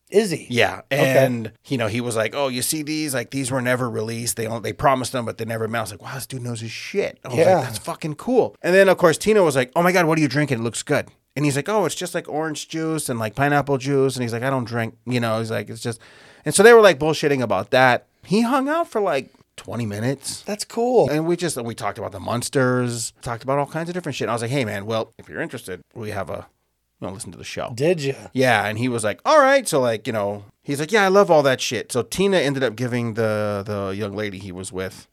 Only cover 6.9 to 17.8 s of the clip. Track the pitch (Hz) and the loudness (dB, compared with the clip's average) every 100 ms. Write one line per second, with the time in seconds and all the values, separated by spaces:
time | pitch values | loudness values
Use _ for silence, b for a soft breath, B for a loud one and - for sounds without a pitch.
6.9 | 196 - - - 123 170 185 123 110 - | -4 -4 -6 -6 2 4 4 2 -8 -8
7.9 | 156 160 147 - 254 123 - 160 185 190 | -8 -8 -8 0 2 2 -2 2 6 6
8.9 | 175 175 147 196 214 175 135 127 165 175 | 6 4 4 2 4 4 2 0 2 2
9.9 | 185 160 160 151 135 147 120 117 - - | 4 2 2 2 0 0 0 -2 -6 -2
10.9 | 139 - _ _ - 147 139 143 214 165 | -2 -2 _ _ -2 0 0 -2 0 0
11.9 | - 180 175 - 143 160 147 - 160 160 | -2 -6 -6 -6 -6 -4 -6 -8 -6 -4
12.9 | 156 143 120 110 123 143 147 139 135 127 | -4 -4 -4 -4 0 2 2 2 -2 0
13.9 | 139 135 123 120 117 127 135 113 117 113 | 2 2 0 -4 -2 -2 -2 -4 -4 -4
14.9 | - - 123 117 110 113 110 107 113 120 | -6 -4 -2 0 -2 -2 -6 -6 -8 -8
15.9 | 113 B B B B - 147 226 233 208 | -10 B B B B -4 6 10 10 8
16.9 | 147 151 151 156 139 117 95 - 127 | 6 0 0 0 0 2 0 2 4